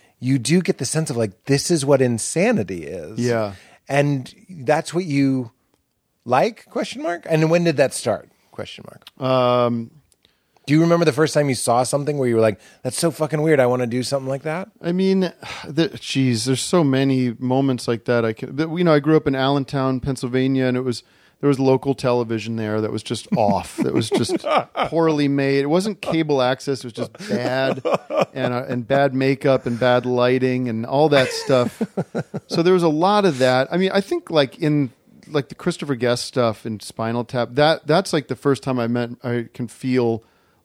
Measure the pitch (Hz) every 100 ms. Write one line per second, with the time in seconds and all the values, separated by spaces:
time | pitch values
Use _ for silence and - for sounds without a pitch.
0 | _ - 123 135 117 175 180 - 127 156
1 | 160 117 110 - - 139 - 170 135 135
2 | 127 113 - 160 214 208 92 90 71 90
3 | 76 110 123 117 104 95 - _ - 139
4 | 143 139 120 - - 180 123 151 165 165
5 | 185 139 139 131 117 _ _ _ _ _
6 | _ _ 120 127 202 - - - 226 240
7 | 311 349 - 160 160 175 170 139 131 -
8 | 120 90 - _ _ - 98 - - -
9 | - - 131 131 123 123 120 117 113 _
10 | _ _ _ _ _ _ - 151 170 170
11 | 165 135 156 151 143 123 - 120 127 -
12 | 143 147 123 113 110 98 - _ 131 -
13 | 170 - 151 156 156 147 123 123 123 120
14 | 120 139 131 135 156 165 208 _ 170 180
15 | 190 190 180 - - - - 147 160 117
16 | - 135 131 113 120 131 - 180 143 131
17 | 139 131 127 113 127 131 135 123 - 117
18 | - 120 113 110 127 135 160 165 175 151
19 | 147 156 151 131 135 143 135 139 131 131
20 | 143 131 127 127 131 135 127 123 131 117
21 | - _ _ _ 143 135 131 131 143 127
22 | 127 123 113 113 107 113 107 107 107 110
23 | - 113 - 160 104 95 - - - -
24 | 110 403 - 359 - 302 - - - 160
25 | 160 151 143 139 139 139 143 170 208 190
26 | - 165 156 139 123 131 - 135 123 -
27 | 107 - - - - 131 135 131 - -
28 | - 311 - 135 127 123 131 123 117 139
29 | 143 131 135 135 143 131 127 120 127 123
30 | 123 123 123 131 127 127 123 110 117 139
31 | 156 143 127 - - 127 120 - 220 -
32 | - 190 - 196 - - 170 185 170 151
33 | 180 208 196 131 127 127 135 175 185 196
34 | 196 349 - 160 135 - 156 147 131 -
35 | _ - - 151 - - - - 147 127
36 | 120 120 - 127 117 104 120 104 - -
37 | 113 120 117 127 117 123 151 160 139 165
38 | 196 160 - 123 147 135 - 127 117 120
39 | 120 120 127 120 117 - 120 - 131 127
40 | 120 113 - _ _ _